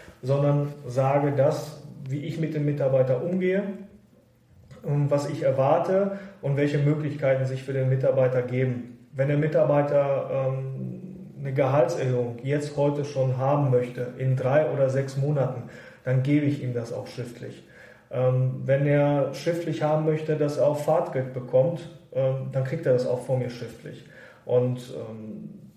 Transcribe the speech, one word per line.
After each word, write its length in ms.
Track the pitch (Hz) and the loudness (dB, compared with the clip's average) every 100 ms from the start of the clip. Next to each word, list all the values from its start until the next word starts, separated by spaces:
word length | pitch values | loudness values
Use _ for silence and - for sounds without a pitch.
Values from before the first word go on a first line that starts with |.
| - - | -20 -8
sondern 500 | 127 143 143 143 143 - 127 | -2 2 4 2 0 -6 -4
sage 460 | 123 135 143 147 127 | 0 2 4 2 4
das, 460 | 143 - - - - - 131 | 2 2 -4 -12 -16 -14 -8
wie 120 | 143 | -6
ich 160 | 165 160 | -4 -4
mit 140 | 156 | -4
dem 100 | 151 | 0
Mitarbeiter 580 | 147 143 139 131 127 127 | 0 0 2 4 4 2
umgehe, 400 | 175 185 185 196 196 - - - _ _ _ _ _ - - - | 0 0 0 0 -2 -8 -14 -20 _ _ _ _ _ -20 -20 -12
und 280 | 156 147 143 | -4 0 2
was 200 | 143 127 | 0 0
ich 120 | - | -2
erwarte 760 | 135 131 135 170 185 190 202 - - - | 0 2 4 2 2 2 0 -4 -12 -8
und 160 | 139 139 | -2 0
welche 180 | 143 143 | 2 2
Möglichkeiten 720 | 147 151 151 - 135 131 127 | 2 2 -2 -2 0 2 0
sich 160 | 131 | -4
für 100 | - | -4
den 160 | 131 131 | -2 0
Mitarbeiter 540 | 131 139 131 127 127 | 2 2 4 2 2
geben. 560 | 123 127 127 120 - - - | 0 0 0 -2 -8 -16 -10
Wenn 160 | 131 139 | -2 0
der 100 | 147 | 2
Mitarbeiter, 920 | 151 165 143 147 143 143 139 135 - | 2 4 4 4 4 2 2 0 -2
ähm, 720 | 139 135 135 135 131 127 123 - - - 135 | -2 -2 -2 -6 -8 -8 -10 -14 -16 -16 -10
eine 140 | 139 | -4
Gehaltserhöhung 840 | 135 131 143 - - 131 123 117 117 | 0 2 4 4 2 0 0 -2 -4
jetzt 340 | 135 147 143 143 | -2 -2 -2 0
heute 280 | 143 143 | 0 0
schon 340 | 131 135 131 127 | -2 -2 0 0
haben 320 | 135 147 131 | 2 2 4
möchte, 380 | 123 123 - 120 - | 2 2 -4 -8 -4
in 180 | 131 127 | 0 0
drei 340 | 127 151 139 | 2 2 2
oder 180 | 135 131 | 2 2
sechs 260 | 131 131 139 | 2 -2 -2
Monaten, 540 | 143 143 123 120 - - - - | 0 0 0 -4 -10 -16 -20 -10
dann 180 | 131 131 | -2 0
gebe 220 | 135 147 | 2 2
ich 180 | 143 - | 2 0
ihm 120 | 123 | -2
das 180 | 120 113 | -4 -6
auch 140 | - - | -8 -8
schriftlich. 600 | - 113 - 120 - - - - - - | -10 -10 -12 -14 -16 -20 -20 -20 -20 -8
Ähm, 520 | 127 127 127 127 131 | 0 2 2 0 -2
wenn 220 | 127 139 147 | 0 2 4
er 460 | 143 143 143 131 | 4 4 2 0
schriftlich 500 | - 165 170 165 143 | -2 -2 -2 -2 -2
haben 220 | 151 156 | 0 2
möchte, 320 | 156 151 160 147 | 2 0 0 0
dass 220 | 143 - | 0 2
er 80 | 143 | 2
auch 120 | 147 | 2
Fahrtgeld 540 | - 165 - 131 123 | 2 0 0 -4 -4
bekommt, 560 | 127 - 127 127 170 - - - | -6 2 4 4 0 -8 -18 -8
ähm, 340 | 131 131 135 131 | -2 0 -2 -4
dann 120 | 135 | -4
kriegt 200 | 131 160 | -2 0
er 80 | 143 | 2
das 140 | 123 123 | 2 2
auch 160 | 123 | -2
von 160 | - 127 | -2 -2
mir 120 | 113 | -2
schriftlich. 540 | - 113 - 101 - - - - - | -6 -12 -14 -16 -16 -20 -20 -20 -14
Und, 360 | - 123 123 123 - | 0 2 2 -2 -8
ähm, 600 | - 110 110 107 98 - - - | -12 -10 -12 -12 -12 -14 -16 -20